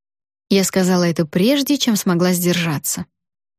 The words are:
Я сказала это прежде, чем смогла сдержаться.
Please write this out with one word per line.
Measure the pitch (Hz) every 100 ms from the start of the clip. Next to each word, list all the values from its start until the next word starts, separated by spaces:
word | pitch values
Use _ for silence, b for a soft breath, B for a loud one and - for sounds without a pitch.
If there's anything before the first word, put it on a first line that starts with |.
| _ _ _ _ -
Я | 196
сказала | 185 190 180 180
это | 170 165 160
прежде, | 180 214 285 269 277
чем | -
смогла | 208 190 170 180
сдержаться. | 175 175 175 165 143 - 180 - _ _ _ _